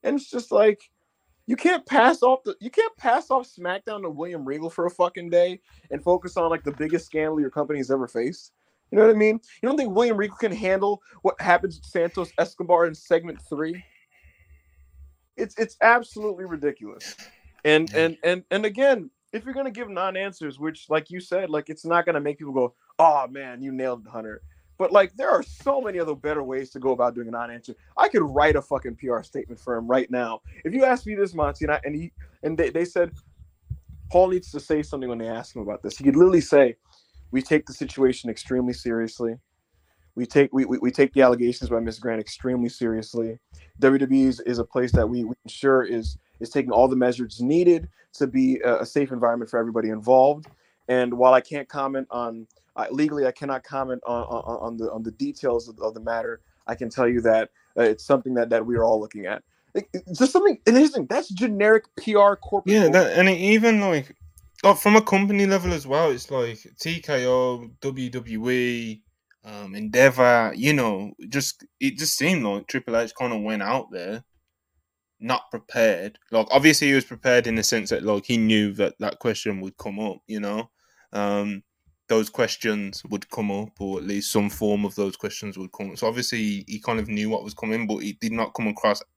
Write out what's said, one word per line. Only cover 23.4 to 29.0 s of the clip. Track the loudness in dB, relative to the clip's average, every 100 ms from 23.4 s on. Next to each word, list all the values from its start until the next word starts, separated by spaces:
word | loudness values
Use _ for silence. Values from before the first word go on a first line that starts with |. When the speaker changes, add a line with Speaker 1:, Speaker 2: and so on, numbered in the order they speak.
| -14 -12
Speaker 1:
you | -10
nailed | -6 -4 -6 -10
it, |
Hunter." | -12 -12 -16 -20 _ _ _
But, | 4
like, | 4 4
there | 0 0
are | 0
so | 0 -8 -4 -2
many | -4 -4
other | -4
better | -4 -4 -6
ways | -4 -8 -8
to | -6
go | -2
about | 0 0
doing | -2 -10
a |
non-answer. | -10 -10 -14 -18 -20 _ 0
I | 2
could | 2
write | 0 2 2 2
a |
fucking | -2 -6 -6
P | -10